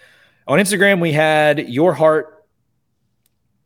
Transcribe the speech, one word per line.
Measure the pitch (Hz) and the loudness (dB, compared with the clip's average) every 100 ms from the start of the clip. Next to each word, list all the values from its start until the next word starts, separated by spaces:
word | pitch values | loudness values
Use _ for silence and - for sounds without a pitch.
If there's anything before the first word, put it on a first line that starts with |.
| _ _ _ _ - | _ _ _ _ -2
On | 147 | 0
Instagram, | 196 196 202 196 | 0 0 0 0
we | 170 | 0
had | 147 156 156 151 147 131 | 0 0 2 0 -2 -4
Your | 123 175 | -2 -2
Heart | 139 156 156 - - _ _ _ _ _ _ _ _ _ _ _ _ | 2 0 0 -4 -14 _ _ _ _ _ _ _ _ _ _ _ _